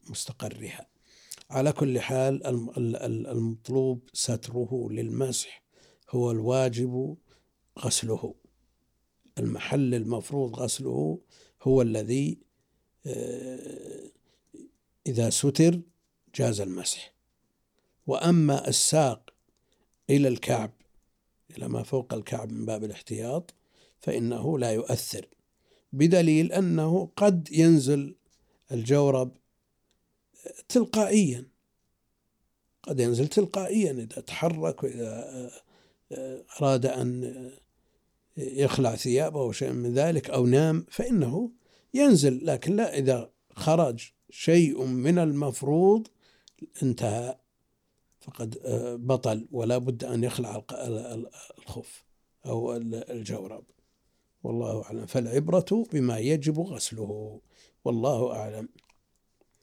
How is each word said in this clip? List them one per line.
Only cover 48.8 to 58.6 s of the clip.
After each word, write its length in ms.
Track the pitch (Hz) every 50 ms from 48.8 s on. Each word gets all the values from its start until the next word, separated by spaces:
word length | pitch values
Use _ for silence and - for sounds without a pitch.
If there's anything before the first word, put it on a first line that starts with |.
| 120 123 120
بطل 520 | 120 120 127 131 120 - 117 110 110 113 -
ولا 260 | - 123 113 117 123 127
بد 260 | 123 131 123 113 123
أن 200 | 123 123 117 120
يخلع 320 | 120 - - 123 107 107
الق-، 180 | 113 - - -
ال-، 240 | - 131 120 113 110
ال-، 320 | 120 123 117 113 120 - - - - - - -
الخف 460 | - - - 117 - - - - _ _ _ _ _ _ _ _ _
أو 300 | 127 120 113 120 123 120
ال-، 360 | 117 117 113 110 113 123 -
الجورب، 520 | 123 117 107 101 110 101 95 101 107 - - _ _ _ _ _ _ _ _ _ _ _ _ _ _ _ -
والله 400 | 120 113 117 117 110 110 110 104
أعلم. 220 | - 113 113 110
فالعبرة 800 | - - 135 120 113 120 143 151 165 175 185 175 - 196 226 226 - -
بما 260 | 147 127 123 117 110
يجب 400 | 113 135 156 156 135 156 151 151
غسله، 840 | 175 196 151 110 - - 117 110 107 98 104 107 107 110 107 107 - _ _ _ - _ _ _ _
والله 460 | - 123 113 113 139 143 110 127 123
أعلم. 380 | - 110 107 107 107 107